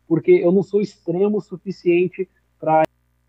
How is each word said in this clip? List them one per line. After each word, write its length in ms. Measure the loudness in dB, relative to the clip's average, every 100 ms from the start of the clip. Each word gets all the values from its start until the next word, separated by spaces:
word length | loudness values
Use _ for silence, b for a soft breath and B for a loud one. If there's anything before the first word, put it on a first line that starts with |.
| -6
porque 260 | -2 2
eu 180 | 2 4
não 100 | 0
sou 180 | 0 -4
extremo 580 | -4 -8 -8 -4 -2 -2
o 40 |
suficiente 840 | -8 -14 -14 -6 -2 0 -2 -4 -12 _ _ _
pra 240 | -2 0 0 _ _ _